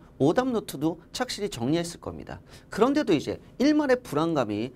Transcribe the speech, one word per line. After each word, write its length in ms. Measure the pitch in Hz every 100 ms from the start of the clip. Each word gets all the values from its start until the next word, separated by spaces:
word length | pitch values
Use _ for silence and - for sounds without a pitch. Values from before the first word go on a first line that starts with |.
| - -
오답 300 | 135 180 262
노트도 520 | 226 - 147 156 170 -
착실히 360 | - 254 - 202
정리했을 520 | - 120 165 170 -
겁니다. 400 | - 78 - - - - -
그런데도 420 | - 247 294 240
이제 280 | 147 107 90 - -
일말의 440 | 269 302 285 247
불안감이 680 | - 143 165 156 107 104 123